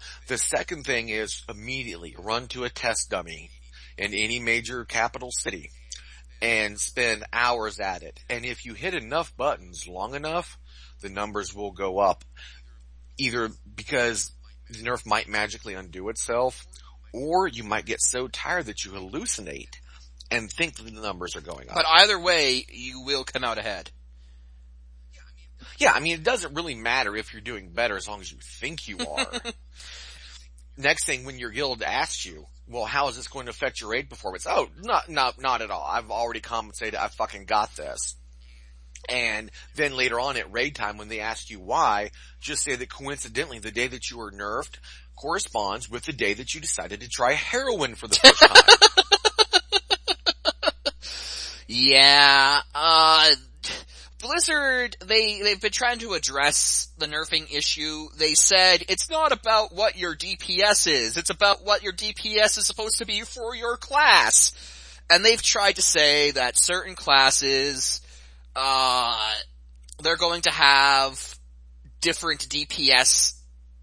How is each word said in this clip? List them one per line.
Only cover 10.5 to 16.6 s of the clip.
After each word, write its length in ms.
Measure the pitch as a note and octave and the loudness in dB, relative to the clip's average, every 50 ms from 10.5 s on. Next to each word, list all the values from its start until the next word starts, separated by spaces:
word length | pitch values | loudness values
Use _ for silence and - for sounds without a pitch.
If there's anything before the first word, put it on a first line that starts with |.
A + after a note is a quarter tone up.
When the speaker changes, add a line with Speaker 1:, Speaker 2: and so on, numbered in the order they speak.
| - - - - - - - - - - | -14 -20 -20 -20 -20 -20 -20 -20 -20 -16
Speaker 1:
the 80 | - | -14
numbers 480 | G2 F#2+ G2+ G#2 G#2+ G2+ G#2 G2 F#2 G2 | -10 -8 -6 -6 -6 -6 -6 -8 -8 -10
will 160 | G2+ G#2 G2+ | -10 -10 -10
go 280 | F#2+ F#2 G2 F#2+ F#2 G2 | -8 -6 -6 -4 0 2
up. 260 | G2+ F#2 F2 - - - - - - - - - - - - - - - - - - - - | 2 2 2 0 -6 -20 -20 -20 -20 -20 -20 -20 -20 -20 -20 -20 -20 -20 -20 -20 -20 -16 -10
Either 320 | - C3+ B2 A#2 A#2+ A2+ A2 - - - G#2 - | -6 -4 -4 -2 -2 -4 -4 -8 -12 -20 -20 -18
because 560 | - - - D3 B2+ A#2+ A#2 A2+ G#2 - - - - - - - - - - | -16 -10 -4 -2 0 0 0 -2 -4 -6 -8 -10 -20 -20 -20 -20 -20 -20 -18
the 100 | B2 G#2+ | -16 -12
nerf 260 | A2+ A#2+ B2 - - | -8 -8 -8 -6 -4
might 240 | A2 G#2 G#2 - - | -2 -2 -2 -2 -4
magically 440 | G#2 G#2 G#2+ G#2+ A2 A2 - A2 F#2+ | -4 -4 -4 -4 -6 -10 -12 -12 -12
undo 360 | F#2+ F#2 F2 E2 F#2 F#2 G#2+ | -12 -14 -14 -14 -12 -10 -10
itself, 580 | A2+ - - - A#2 A#2+ B2+ C3 - - | -8 -8 -6 -4 -2 0 0 -2 -4 -8